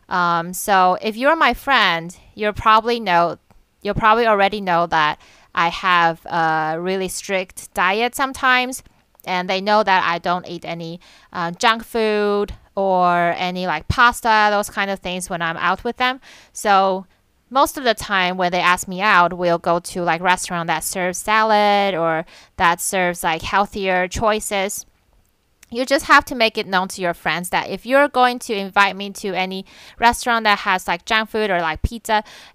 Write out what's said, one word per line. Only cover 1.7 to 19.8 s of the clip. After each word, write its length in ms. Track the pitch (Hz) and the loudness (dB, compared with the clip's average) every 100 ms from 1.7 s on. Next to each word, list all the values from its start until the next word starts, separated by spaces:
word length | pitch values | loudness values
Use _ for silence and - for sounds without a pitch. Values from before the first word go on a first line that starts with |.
| 262 202 165 165 - - | 2 4 0 -6 -14 -20
you'll 180 | - 208 | -6 -4
probably 460 | 202 226 220 220 240 | 0 4 4 4 -2
know, 400 | 214 175 170 - _ _ _ _ | 2 2 2 -2 _ _ _ _
you'll 140 | 196 | -6
probably 320 | 202 220 226 226 | 0 4 4 4
already 340 | 208 196 208 | 4 2 0
know 260 | 190 170 170 | 0 0 2
that 300 | 165 151 147 - _ _ | 2 0 -2 -10 _ _
I 140 | - 175 | -2 -2
have 560 | 170 190 175 170 165 | 0 2 4 4 0
a 540 | - 170 160 160 156 165 | -4 -2 0 0 -2 -4
really 280 | 175 190 185 | -4 -4 -4
strict 680 | - - 196 185 - - | -8 -6 -4 -6 -12 -10
diet 400 | - 180 202 240 | -2 0 0 -2
sometimes, 680 | - 269 269 262 254 254 262 - _ _ _ - | -2 -4 -2 0 2 0 -6 -14 _ _ _ -6
and 240 | 180 180 | -4 -2
they 100 | 185 | -2
know 220 | 196 214 | 2 2
that 200 | 196 185 | 4 2
I 160 | 170 170 | 2 -2
don't 300 | 180 180 - | -2 -4 -6
eat 160 | 170 | -12
any, 340 | 160 170 165 170 - - _ | -10 -10 -10 -12 -18 -20 _
uh, 200 | 185 170 | -8 -6
junk 340 | 170 240 226 | 0 0 0
food 680 | 226 233 220 208 208 202 208 - _ | -2 -2 0 0 0 -2 -4 -8 _
or 600 | - 196 185 180 175 170 165 | -4 0 2 2 2 0 0
any, 300 | 180 180 180 | -4 -4 -4
like, 200 | 156 - | -4 -4
pasta, 600 | - 240 240 233 214 214 | 2 4 4 2 4 4
those 200 | 202 208 | 2 -2
kind 200 | - 196 | -4 -4
of 100 | 190 | -4
things 280 | 185 180 175 | -6 -8 -6
when 140 | 175 | -4
I'm 160 | 165 165 | -4 -2
out 260 | 175 190 | -2 -2
with 140 | 240 233 | -4 -4
them. 220 | 254 262 - - - | -4 -4 -12 -20 -20
So 500 | - 220 196 190 190 190 _ _ _ _ | -6 2 4 4 0 -6 _ _ _ _
most 260 | 254 294 311 | 0 0 0
of 80 | |
the 80 | 254 | -2
time 460 | 214 - 196 180 185 | -2 -2 -2 0 0
when 120 | 180 | -2
they 100 | 180 | 2
ask 280 | 170 180 - | 2 2 -2
me 140 | 180 | -2
out, 320 | 214 190 175 | 2 4 4
we'll 240 | 180 175 170 | 2 0 0
go 200 | 175 | 0
to, 240 | 170 | -2